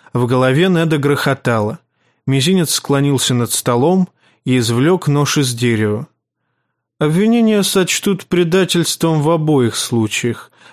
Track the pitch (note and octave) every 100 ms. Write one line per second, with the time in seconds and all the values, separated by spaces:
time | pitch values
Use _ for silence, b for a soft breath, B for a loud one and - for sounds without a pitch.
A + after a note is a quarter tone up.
0 | b B2 A#2+ B2+ C3 C3+ F#3+ E3+ E3 D#3
1 | C#3 C#3+ D3+ C#3 - A2+ G#2 - _ _
2 | _ _ - C3+ C#3 F#3 D#3 - - C#3
3 | C#3+ C3+ - B2 A#2 - - A#2+ D3 F#3
4 | F3+ b b b - B2+ A2+ A#2 D3 F3+
5 | D3 C#3+ D3 D#3 B2+ A#2+ B2 A2+ G#2+ G#2
6 | D3 _ _ _ _ _ _ _ _ -
7 | D3+ E3 A3 A#3 A3+ G#3 F#3+ G3 F3+ -
8 | G#3 G3 - F3 E3+ F#3 F3+ F3 D#3+ -
9 | E3 D#3+ D3 E3+ D#3 C#3+ A#2+ - - A#2
10 | G#2+ - A#2+ A2 - B B